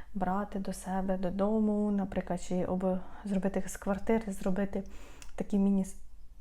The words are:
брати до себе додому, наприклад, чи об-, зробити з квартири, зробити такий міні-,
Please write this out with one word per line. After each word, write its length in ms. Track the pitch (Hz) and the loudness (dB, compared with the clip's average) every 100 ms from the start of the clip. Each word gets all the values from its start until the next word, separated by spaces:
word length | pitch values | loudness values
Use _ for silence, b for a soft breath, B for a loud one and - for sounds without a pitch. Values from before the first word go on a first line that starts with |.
| B | B
брати 440 | 202 180 196 202 196 | -2 0 0 -2 -4
до 140 | 196 | -4
себе 460 | 185 - 190 190 185 | -6 -2 0 0 0
додому, 720 | 190 196 196 220 214 208 208 | 0 2 2 4 4 4 2
наприклад, 520 | 202 190 190 - 180 | 2 0 -2 -2 -2
чи 220 | - 185 | 0 0
об-, 340 | - 185 185 185 - B | 2 2 2 0 -2 B
зробити 380 | 202 196 190 190 190 | -2 0 2 0 -2
з 100 | - | -4
квартири, 560 | - 196 - 226 220 | -2 -2 2 2 2
зробити 500 | 196 196 185 196 196 196 B B B B - | -2 2 2 2 -2 -6 B B B B -4
такий 220 | 202 202 | 2 4
міні-, 280 | 196 196 190 - - - - - | 6 4 2 -4 -10 -10 -14 0